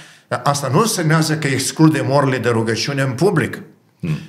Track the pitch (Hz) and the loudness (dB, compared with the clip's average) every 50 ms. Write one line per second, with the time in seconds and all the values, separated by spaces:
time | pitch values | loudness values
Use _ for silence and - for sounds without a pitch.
0 | - - - - _ - 123 - - 143 139 139 - - 120 185 233 220 - 180 | -20 -20 -20 -18 _ -8 -6 -4 -2 -2 -2 -2 -2 0 2 2 2 2 0 -2
1 | 165 151 156 160 156 156 151 151 - 139 139 - - - - - 160 156 131 135 | 0 2 2 2 2 0 -2 -2 -2 -2 -2 -2 -4 -2 2 4 4 4 4 2
2 | 127 123 135 143 139 135 131 123 110 120 117 113 110 110 113 107 - - 139 139 | 0 0 2 2 2 2 0 0 0 0 0 0 0 0 -2 -2 -4 -4 -2 -2
3 | 139 131 120 120 165 202 196 151 113 92 - - - - - _ _ _ _ _ | -2 -2 0 0 0 2 2 0 -2 -2 -6 -12 -16 -18 -20 _ _ _ _ _
4 | - 82 78 - - | -6 -6 -6 -6 -8